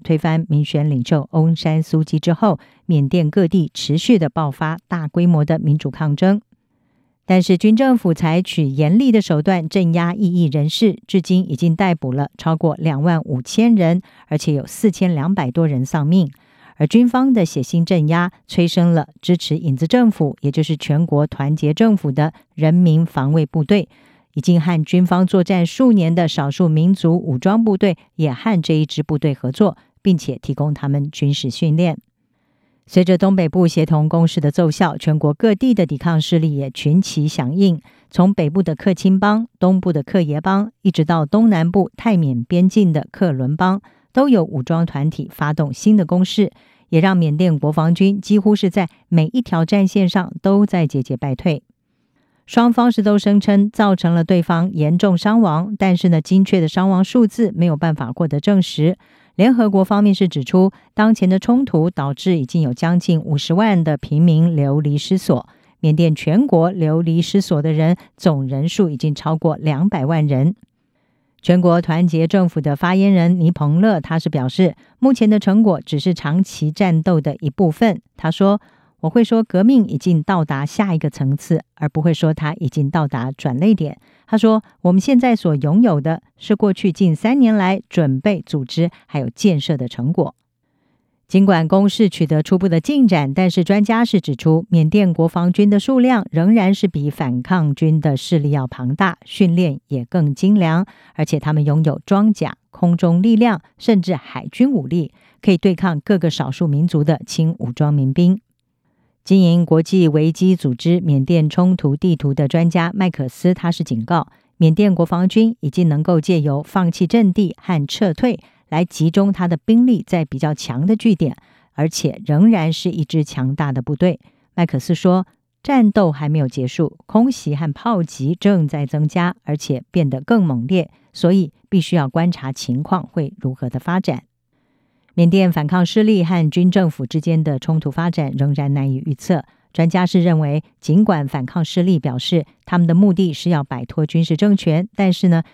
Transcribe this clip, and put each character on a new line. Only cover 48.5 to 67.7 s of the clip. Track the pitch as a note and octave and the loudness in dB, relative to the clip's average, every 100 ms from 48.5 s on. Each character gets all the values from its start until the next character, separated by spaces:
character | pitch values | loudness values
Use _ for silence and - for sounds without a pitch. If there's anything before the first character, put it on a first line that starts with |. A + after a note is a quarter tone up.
| G#3 | 2
是 | F#3+ | 0
在 | G3+ E3 - _ | -2 -4 -8 _
每 | E3+ D#3 | 0 0
一 | B3+ | -2
条 | A#3+ E3+ | -2 -2
战 | D#3+ G3+ F#3+ | 0 2 2
线 | G3+ F3+ | 2 0
上 | F#3+ F3+ - | 0 -4 -4
都 | F#3+ G3+ G3+ | 0 2 2
在 | F3+ D3+ | 0 -2
节 | C#3 | -2
节 | B2 B2+ | -4 -6
败 | C#3+ C3 | -6 -4
退。 | F3 D3 - _ _ _ _ _ _ _ _ | -4 -4 -8 _ _ _ _ _ _ _ _
双 | - A#3+ | 0 2
方 | A#3+ A#3+ | 2 2
是 | A3+ | 2
都 | G#3 G#3 | 2 2
声 | G3+ G3+ | 2 2
称 | G#3 G3+ G#3 | 2 2 2
造 | - G#3 F#3 | 0 0 0
成 | E3+ E3+ | 0 0
了 | |
对 | D#3+ F#3 | 2 0
方 | E3 E3+ F#3 | 0 -2 -2
严 | F3 D3+ F3 | -2 0 0
重 | G3+ F3 | 0 0
伤 | G#3 A3+ | 2 2
亡， | G3+ D3+ G3 G#3 | 2 0 -4 -2
但 | F#3+ F3 | 0 2
是 | F#3 | 2
呢， | E3 | 0
精 | - F#3 | 2 2
确 | F#3+ F#3+ | 2 2
的 | D#3 | 0
伤 | - F#3+ | 0 0
亡 | F#3 | 0
数 | F#3+ B3 A3 | 0 2 0
字 | - A3 - | 0 -2 0
没 | F3 | 0
有 | D3+ | 0
办 | E3 | -2
法 | D3+ A#2+ | -2 -6
获 | - E3 | -4 -4
得 | D3 | -2
证 | G#3 G3 | 0 0
实。 | - - D#3 F#3 _ _ _ - | 0 0 0 -2 _ _ _ 0
联 | A3 A#3+ | 2 4
合 | G#3+ | 2
国 | G3 F#3+ | 2 0
方 | G3+ | 2
面 | G#3 | 2
是 | F#3+ F#3 | 2 0
指 | D3 | -2
出， | B2+ F#3 F#3+ - _ | 0 2 2 -2 _
当 | - A3 A3 | 0 2 2
前 | F#3 | 2
的 | F#3+ | 0
冲 | - B3 | 0 0
突 | C4+ D#3+ E3 | 0 0 0
导 | E3+ C#3 | -2 -6
致 | C#3 F#3+ E3+ | -4 -2 0
已 | B2+ | 0
经 | E3+ | -2
有 | C#3+ | -2
将 | B2 E3 F3 | -2 0 0
近 | - D#3+ | 0 -2
五 | D3+ C#3+ | -2 -4
十 | - | -2
万 | E3 A3 F#3 D#3+ | 0 2 2 0
的 | C#3+ | -2
平 | - D3+ | -2 2
民 | F3 D#3 E3+ | 4 4 2
流 | D#3+ C#3 C#3+ | 2 0 0
离 | D3 D3 | 0 -2
失 | - F#3 | -2 -2
所， | - B2+ - _ _ _ | 0 -4 -4 _ _ _
缅 | D#3 D#3 | 0 2
甸 | E3+ | 2
全 | D3+ - F3+ C#4+ | 0 0 0 2
国 | E3+ E3+ | 2 2
流 | G3 D#3 D#3+ | 0 -2 0
离 | E3+ E3 | 0 -2
失 | E3+ G3+ | 0 -2
所 | - D3+ | 0 -2
的 | D#3 | 0